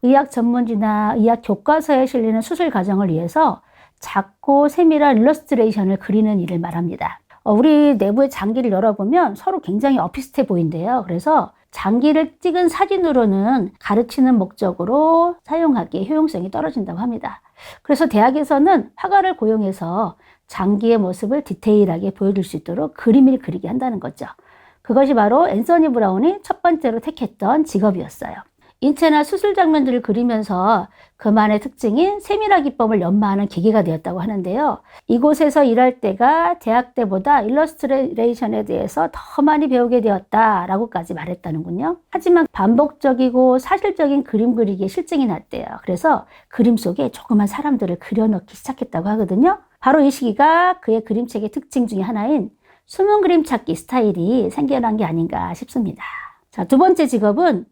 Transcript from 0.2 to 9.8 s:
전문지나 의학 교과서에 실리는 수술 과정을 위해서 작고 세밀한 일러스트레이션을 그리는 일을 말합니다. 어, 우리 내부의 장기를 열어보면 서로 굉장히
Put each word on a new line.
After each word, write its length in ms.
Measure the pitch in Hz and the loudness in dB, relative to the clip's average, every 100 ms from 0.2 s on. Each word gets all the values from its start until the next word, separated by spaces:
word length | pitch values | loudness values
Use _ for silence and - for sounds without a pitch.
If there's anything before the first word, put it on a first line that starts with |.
| 277 | 2
전문지나 840 | - 233 240 233 220 214 214 214 233 | -2 -2 0 -2 -2 -2 0 0 2
의학 240 | 220 233 | 2 0
교과서에 600 | - 202 - 311 311 277 262 | -2 -4 0 0 2 0 0
실리는 340 | 254 220 220 | -2 -2 -2
수술 280 | 226 339 339 | -4 -4 -2
과정을 400 | 233 185 196 196 | -2 -2 -2 0
위해서 520 | 160 170 311 311 180 _ _ _ _ | -2 -2 0 0 0 _ _ _ _
작고 720 | - 202 196 _ - 277 294 | -6 -6 -6 _ 0 2 2
세밀한 480 | 294 339 302 294 233 | 4 2 4 4 4
일러스트레이션을 800 | 240 302 - 247 220 214 190 190 | 2 0 -2 0 0 0 -2 -2
그리는 420 | - 208 214 202 | -2 0 2 0
일을 200 | 175 175 | -2 -6
말합니다. 600 | 170 170 170 - 160 - _ _ | -6 -4 -6 -6 -10 -10 _ _
어, 100 | - | 0
우리 420 | 208 285 302 294 247 | 2 4 4 4 2
내부의 320 | 196 214 269 | 0 0 0
장기를 420 | - 202 220 247 | -2 -4 -2 0
열어보면 640 | 190 220 208 202 330 311 202 | 0 0 0 0 2 0 -2
서로 240 | - 381 | -6 -6
굉장히 380 | - 202 | -4 -2